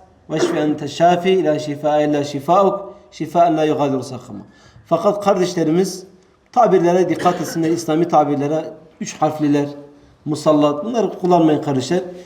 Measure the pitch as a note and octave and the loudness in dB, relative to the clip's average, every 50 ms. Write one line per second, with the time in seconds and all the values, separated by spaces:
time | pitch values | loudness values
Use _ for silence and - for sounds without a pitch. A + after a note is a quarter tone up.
0 | - _ _ _ _ - D#3 D#3+ F3+ E3+ E3 D3+ D3+ D3+ D3 - D3+ C#3 - - | -20 _ _ _ _ -6 -2 -2 0 0 0 -2 -2 -2 -2 -4 -6 -8 -2 2
1 | E3+ F3 F3+ F3 F3 F#3+ F#3 F#3 D#3 D3+ D3 D3 - D3 C#3 C#3 D#3 D3 D3+ D3+ | 2 4 4 2 2 2 2 2 2 0 0 -2 -2 -6 -8 -4 -2 0 2 2
2 | D3 D3+ D3 C#3+ C#3 - - C#3 C3+ E3+ F3 G3+ G3 F#3+ - - - - - - | 2 2 0 -2 -2 -4 -6 -6 0 2 4 4 4 2 0 -2 -10 -12 -18 -20
3 | - _ - - D#3+ - - F3 E3+ E3+ D#3 D#3 D#3 D3+ D3 C3 D3 C#3 C3 C3 | -20 _ -10 -10 -10 -2 2 4 4 4 4 2 0 0 0 0 0 -2 -2 -4
4 | B2 - C3 - - - G#2 G2 - - _ _ _ - _ - _ - E3+ E3 | -6 -8 -12 -14 -14 -16 -16 -18 -18 -20 _ _ _ -20 _ -18 _ -4 -4 0
5 | - G#3 G3+ - - G3 G3+ F#3 F3+ F3 - E3+ D#3+ D#3 E3 F3+ F#3+ F#3 - - | 0 0 0 0 0 0 2 2 0 -2 0 -2 0 0 2 0 0 -2 -4 -12
6 | - - - _ _ _ _ _ _ _ - B3 A3+ F#3 F#3 F3+ E3 E3+ F3 F#3 | -16 -20 -20 _ _ _ _ _ _ _ 2 2 4 4 4 4 4 4 2 2
7 | F3 - D#3+ - - F3+ F3 F3 D3+ - - E3 D#3+ D#3+ E3+ E3+ - - D#3 E3 | 2 0 0 0 0 0 0 0 -6 -6 -4 -2 0 0 -2 -2 -2 -2 0 0
8 | E3+ E3 E3+ D3+ D3 C#3+ C#3+ C3+ C#3+ C#3+ D#3 D#3 - - - - - - _ - | 0 2 2 2 2 2 0 -2 -2 -2 -2 -4 -6 -8 -14 -16 -20 -20 _ -14
9 | A3 - - - D#3 D#3 - - D3+ C#3+ C#3+ C#3+ C#3+ C#3+ - - - - - - | -12 -12 -4 -2 -2 -2 0 0 0 0 0 0 -2 -4 -8 -14 -18 -20 -20 -20
10 | _ _ _ _ - D3 D3+ - - D#3+ D3+ D3 D3+ D3 C#3+ - - A2+ B2+ A3 | _ _ _ _ -8 -6 -6 -2 2 2 4 4 4 2 0 -2 -6 -4 -2 -2
11 | G3 F3+ - - F#3 F3+ F3+ E3 D#3+ D#3 D3 C3 - D3 C3+ B2+ B2+ - F3 F#3 | -2 -2 -4 -2 0 2 4 4 4 4 2 2 0 -2 -2 -2 -2 -2 -2 -2
12 | - - - - - | -2 -6 -14 -16 -20